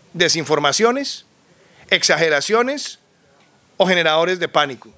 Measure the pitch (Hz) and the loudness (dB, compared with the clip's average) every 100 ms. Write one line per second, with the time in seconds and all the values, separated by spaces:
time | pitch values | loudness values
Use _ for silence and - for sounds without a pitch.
0 | _ 165 165 160 143 151 143 135 226 262 | _ -2 0 0 0 0 0 2 0 0
1 | 269 - - _ _ _ _ - - 185 | -6 -10 -16 _ _ _ _ -14 -4 0
2 | - 156 165 143 - 220 247 285 - - | 2 2 2 0 0 0 0 -4 -10 -14
3 | _ _ _ _ _ _ _ - 185 180 | _ _ _ _ _ _ _ 0 2 2
4 | 160 156 170 185 160 160 143 120 113 | 2 2 0 -2 -2 -2 -2 -4 -18